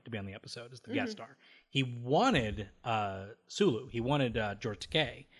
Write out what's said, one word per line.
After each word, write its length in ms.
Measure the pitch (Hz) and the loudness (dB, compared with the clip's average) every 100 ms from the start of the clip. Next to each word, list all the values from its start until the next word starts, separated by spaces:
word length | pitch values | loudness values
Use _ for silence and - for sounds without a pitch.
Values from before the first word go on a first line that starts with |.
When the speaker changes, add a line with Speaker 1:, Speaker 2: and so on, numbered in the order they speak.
Speaker 1:
to 80 | - | -8
be 60 | 113 | -8
on 80 | 98 | -6
the 80 | |
episode 380 | 101 127 - 120 | -10 -12 -14 -14
as 80 | 123 | -16
the 120 | - | -4
guest 140 | 233 220 | -2 -2
Speaker 2:
Mm-hmm. 40 | 214 | -4
Speaker 1:
star. 140 | - - - - _ | -12 -18 -20 -20 _
He 140 | 139 | 0
wanted, 880 | 127 120 120 156 262 180 110 104 101 - | 0 -2 2 4 6 4 2 -2 -6 -8
uh, 420 | 123 110 101 95 98 - - | -2 0 0 -4 -10 -14 -12
Sulu. 400 | - 196 110 107 | 2 2 2 -2
He 100 | 117 | -2
wanted, 360 | 120 147 127 113 | 0 2 2 0
uh, 180 | 107 101 | -2 -2
George 240 | 113 101 | -6 -6
Takei. 460 | - 156 131 123 - - | -2 0 0 -4 -16 -20